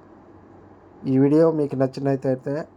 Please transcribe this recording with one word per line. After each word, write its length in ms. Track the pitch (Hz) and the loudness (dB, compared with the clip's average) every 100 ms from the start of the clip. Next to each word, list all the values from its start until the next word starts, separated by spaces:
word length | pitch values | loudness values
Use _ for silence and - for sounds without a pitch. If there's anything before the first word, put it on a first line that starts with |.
| - - - - - - - - - - 143 | -20 -20 -20 -20 -20 -20 -20 -20 -20 -12 -2
ఈ 100 | 131 | 2
వీడియో 340 | 143 151 165 | 4 4 4
మీకు 240 | 156 143 135 | 2 -4 -2
నచ్చినట్లయితే 920 | 135 135 139 135 135 131 139 143 - | -4 -2 -4 -2 -2 -4 -6 -8 -10